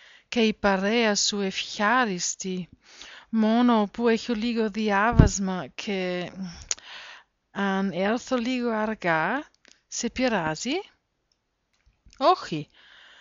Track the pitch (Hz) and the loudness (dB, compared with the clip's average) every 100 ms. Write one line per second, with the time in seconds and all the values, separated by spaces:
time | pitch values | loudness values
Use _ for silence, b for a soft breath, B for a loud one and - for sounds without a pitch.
0 | B B B 240 220 208 202 190 196 233 | B B B 2 2 2 2 2 2 2
1 | 226 202 - 208 190 - - - 208 247 | 2 2 0 0 -2 -4 -6 0 2 4
2 | 233 180 - - 190 185 170 - B B | 2 -2 -4 -6 -6 -6 -8 -16 B B
3 | B B B 220 214 226 247 226 202 - | B B B 0 2 4 4 4 2 0
4 | 240 226 - 214 240 233 220 208 214 196 | 2 2 0 -2 -2 0 -2 0 0 2
5 | 220 233 - 196 190 185 - - - 196 | 6 6 6 2 -2 -4 -6 -8 -6 -4
6 | 180 180 175 190 185 175 B - B B | -2 -4 -6 -8 -12 -12 B -10 B B
7 | B B _ _ _ - 202 190 196 165 | B B _ _ _ -4 -2 -2 -2 -2
8 | 196 233 - 254 233 254 240 214 214 214 | -2 -2 -2 -4 -2 -2 -2 -2 -4 -2
9 | 180 160 165 262 - _ _ _ _ - | 0 0 0 -2 -8 _ _ _ _ -6
10 | 233 - 254 208 156 156 233 339 - _ | -6 -2 0 0 -2 -4 -4 -4 -6 _
11 | _ _ _ _ _ _ _ _ _ _ | _ _ _ _ _ _ _ _ _ _
12 | - - 285 370 - 160 147 B B B | -20 2 4 4 0 -6 -8 B B B
13 | B B | B B